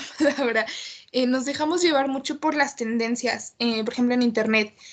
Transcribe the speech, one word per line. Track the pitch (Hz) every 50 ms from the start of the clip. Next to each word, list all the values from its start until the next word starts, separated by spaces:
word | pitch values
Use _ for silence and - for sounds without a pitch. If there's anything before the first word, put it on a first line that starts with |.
| - - - -
palabra, | 302 285 - - 277 240 220 220 220 - - - - - - - - _ -
eh, | 254 254
nos | 247 247 262 247
dejamos | 277 285 285 311 302 339 359 349
llevar | 330 311 269 277 277
mucho | 269 269 262 - 302 294
por | - 311 302
las | 302 277 277 -
tendencias, | - 233 220 233 233 226 226 240 233 - 240 220 220 - - - _
eh, | 240 240 226 220 220
por | 214 -
ejemplo, | - 247 240 240
en | 247 247
internet. | 240 226 226 220 220 220 220 214 208 - _ - -